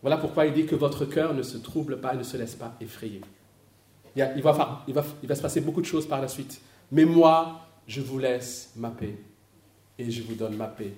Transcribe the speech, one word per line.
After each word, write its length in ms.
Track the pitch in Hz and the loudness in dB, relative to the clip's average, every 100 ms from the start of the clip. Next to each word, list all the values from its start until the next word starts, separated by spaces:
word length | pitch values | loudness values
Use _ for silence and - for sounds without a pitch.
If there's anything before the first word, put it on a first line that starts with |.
Voilà 140 | 139 151 | 2 0
pourquoi 280 | 147 - 156 | 0 2 2
il 80 | |
dit 140 | 143 156 | 4 2
que 80 | 143 | 2
votre 300 | 143 - 143 | 0 0 -2
cœur 280 | 160 160 | 0 0
ne 80 | 139 | -2
se 160 | 127 113 | -4 -8
trouble 420 | - 160 135 127 | -6 -6 -4 -6
pas 140 | 127 | -4
et 40 | 127 | -6
ne 60 | |
se 140 | 120 127 | -6 -8
laisse 160 | 117 | -8
pas 220 | - 117 117 | -10 -14 -12
effrayer. 420 | 107 - 113 101 95 - _ _ _ _ _ _ - 135 | -16 -12 -12 -12 -16 -20 _ _ _ _ _ _ -10 -2
Il 40 | |
y 20 | |
a, 140 | 135 139 | 0 2
il 80 | |
va 100 | 147 | 2
fa-, 300 | 147 147 - - | 4 0 -4 -4
il 60 | |
va, 100 | 135 147 - | -2 -2 -10
il 40 | - | -4
va 60 | |
se 80 | - | -4
passer 200 | 143 165 | 0 -2
beaucoup 200 | 151 156 | 0 -2
de 60 | 170 | -2
choses 200 | 160 151 | -2 -2
par 140 | 139 | -4
la 60 | 135 | -4
suite. 340 | - 131 - - _ _ | -8 -12 -14 -20 _ _
Mais 120 | 139 | 6
moi, 640 | 160 165 165 160 165 - - _ - | 8 10 10 8 2 -8 -18 _ -12
je 120 | 120 | -8
vous 200 | 127 135 | -6 -2
laisse 520 | 131 123 - - - 117 | 0 -2 -4 -12 -14 -10
ma 160 | 117 | -10
paix 260 | 117 110 104 - _ _ _ _ _ _ - | -8 -10 -10 -16 _ _ _ _ _ _ -10
et 120 | 120 | -6
je 120 | 117 | -6
vous 140 | 110 110 | -6 -6
donne 200 | 110 107 | -6 -4
ma 120 | 110 | -8
paix. 260 | - 101 | -8 -10